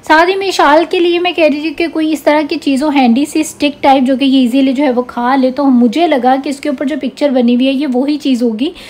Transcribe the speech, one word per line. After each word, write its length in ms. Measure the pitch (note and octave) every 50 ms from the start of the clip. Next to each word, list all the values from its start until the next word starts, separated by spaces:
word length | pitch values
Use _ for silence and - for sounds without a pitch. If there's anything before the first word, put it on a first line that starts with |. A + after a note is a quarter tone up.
| - -
साथ 180 | D#4 D#4+ F4
ही 80 | F4+ G4
में 160 | G4 G4 F#4+
शाल 340 | F4 - E4 C#4 D4 E4 E4+
के 140 | D#4 G4 F#4
लिए 200 | E4+ F4 E4+ F4
मैं 160 | F4+ F4+ E4
कह 120 | E4+ D#4+
रही 180 | D4+ C#4 D4+ D4
थी 60 | D#4+
कि 160 | D4+ - E4+
कोई 260 | D#4 - D#4+ D#4 D#4
इस 120 | D#4+ C#4 -
तरह 180 | D#4 D4 D#4
की 140 | D4+ C#4+ E4+
चीज़ों, 380 | D4 - D4 C4+ B3 D4+ D4+ C#4
handy 320 | C#4+ C4 A#3 A3+ C4+ D4
सी 180 | - - D#4+ D4+
stick 340 | - - - D4 D4 C#4+ -
type, 220 | - C#4+ C4+ C#4 B3+
जो 120 | C4 C4+
कि 80 | A#3+ C#4
ये 160 | C4+ C4+ C4+
easily 320 | B3+ A3+ B3+ C#4 C4+ C4+
जो 120 | B3+ C4 D4+
है 60 | C4+
वो 100 | A#3+ B3
खा 320 | B3 - - B3 A#3+ B3 C4+
ले, 160 | C4+ B3+ C4
तो 140 | B3+ C#4+ C#4+
मुझे 420 | C4+ B3+ A#3+ A#3+ A#3 G#3 D4+ F4
लगा 300 | D#4+ D4+ C4 A3 B3+ C4
कि 140 | C4+ C4+ D4+
इसके 180 | C#4 - - D4+
ऊपर 180 | C4+ - D4+
जो 100 | C4 D#4
picture 340 | C4 D4 A#3 - - D4 C#4+
बनी 240 | B3+ C4 A#3 A#3+ B3
हुई 120 | A#3+ C4
है 60 | C4+
ये 140 | C#4 C4 D4+
वही 300 | C#4+ A#3+ B3 C4+ C#4+ D4+
चीज़ 280 | C#4+ - C#4 B3+ A3+ B3
होगी। 280 | A#3 A3 G#3+ C4+ F4 F4+ - -